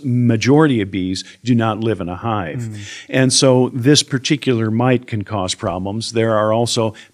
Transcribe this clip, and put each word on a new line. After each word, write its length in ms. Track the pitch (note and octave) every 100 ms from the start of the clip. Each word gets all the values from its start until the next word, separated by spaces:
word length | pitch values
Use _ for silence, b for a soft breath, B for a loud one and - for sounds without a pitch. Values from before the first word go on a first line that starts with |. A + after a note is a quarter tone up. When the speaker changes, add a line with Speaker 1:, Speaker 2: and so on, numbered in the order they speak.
Speaker 1:
Majority 760 | C#3 A#2+ A#2+ A2+ A2+ D3 D#3 A#2
of 80 | F#2+
bees 340 | G2 F#2 F#2+ - B
do 120 | A#2+
not 260 | A#2+ A2 G#2+
live 200 | A2+ F#2+
in 80 | F2
a 60 | F2+
hive. 420 | A#2 G#2+ D#2+ B2
Speaker 2:
Mm. 280 | A2+ G#2 G2+ B B
Speaker 1:
And 240 | C3 C3
so 380 | - C3+ B2+ B2
this 300 | C3+ B2 D3
particular 680 | - C3 - D3 C3 A#2 A2
mite 360 | A2+ B2 B2 -
can 180 | G#2+
cause 300 | G2 G#2+ F2+
problems. 580 | - G#2 F2+ G2 A2 -
There 220 | A2+ A2+ G#2+
are 160 | G#2+
also 420 | A2+ A#2 A#2+ A2+ - B